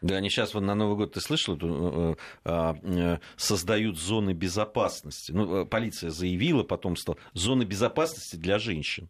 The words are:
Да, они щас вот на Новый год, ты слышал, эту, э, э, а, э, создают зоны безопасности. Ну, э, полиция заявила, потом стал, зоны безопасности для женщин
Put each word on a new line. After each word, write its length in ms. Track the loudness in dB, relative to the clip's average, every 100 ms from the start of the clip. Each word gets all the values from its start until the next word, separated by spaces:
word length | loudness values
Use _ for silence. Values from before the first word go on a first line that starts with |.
Да, 140 | 0 2
они 120 | 2
щас 240 | 2 0
вот 80 | 0
на 140 | 2 2
Новый 200 | 2 2
год, 160 | 0
ты 60 | -2
слышал, 340 | -2 0 0 0
эту, 120 | 0
э, 440 | 0 0 0 0
э, 40 | -2 -8 -10 -2
а, 300 | 0 0 -2
э, 340 | 0 2 2 0 -4 -6
создают 600 | 0 0 2 2 2 -2
зоны 360 | 0 2 2
безопасности. 960 | 0 0 0 0 0 0 -2 -12 -12 -4
Ну, 280 | 0 0 0
э, 20 | 0
полиция 460 | 0 -2 -4 -6
заявила, 520 | -2 0 2 2 2
потом 320 | 2 -2 -2 -2
стал, 220 | -4 -6 -8
зоны 300 | -2 2 2
безопасности 720 | 2 2 2 2 0 -2 -12 -4
для 200 | 0 2
женщин 500 | 0 -4 -4 -6